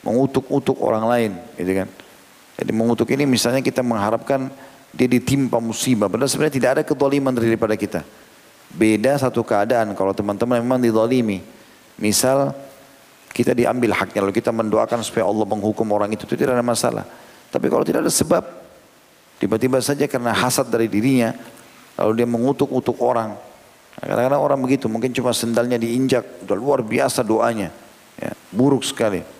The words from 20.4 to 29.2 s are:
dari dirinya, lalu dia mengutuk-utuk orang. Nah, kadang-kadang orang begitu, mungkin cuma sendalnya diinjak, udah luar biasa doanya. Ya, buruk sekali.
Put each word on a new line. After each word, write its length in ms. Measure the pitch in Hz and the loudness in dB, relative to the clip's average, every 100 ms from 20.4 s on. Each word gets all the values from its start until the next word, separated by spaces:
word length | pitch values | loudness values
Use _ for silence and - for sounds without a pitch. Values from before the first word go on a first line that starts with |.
| 123 127 123 | 0 0 0
dari 220 | 117 113 | 0 0
dirinya, 420 | 98 123 131 113 123 - - - - - - | 2 2 2 2 -4 -16 -20 -20 -20 -16 -2
lalu 300 | 107 113 120 | 0 2 0
dia 20 | |
mengutuk-utuk 720 | 117 127 131 - 127 123 117 | 2 0 0 0 0 -2 0
orang. 400 | 120 120 110 104 - - - - - | 0 0 -2 -10 -18 -20 -20 -20 -20
Nah, 120 | - - | -12 -4
kadang-kadang 320 | 50 127 143 | 0 2 2
orang 180 | 143 135 | 2 0
begitu, 300 | 127 135 117 | 2 0 0
mungkin 240 | 110 127 | -2 -2
cuma 180 | 123 123 113 | 0 -2 -2
sendalnya 400 | 117 117 123 120 | 0 0 0 0
diinjak, 680 | 113 123 131 127 - - | 0 0 2 0 -2 -16
udah 140 | 95 98 | -4 -2
luar 240 | 131 135 | 0 0
biasa 400 | 110 123 135 - | 0 0 0 0
doanya. 480 | 110 110 117 113 87 - - - - - | 0 2 2 0 -6 -10 -20 -20 -20 -10
Ya, 160 | - - - | -10 -10 -8
buruk 320 | 98 135 135 | 0 2 2
sekali. 400 | - - 113 92 | -2 -2 -2 -2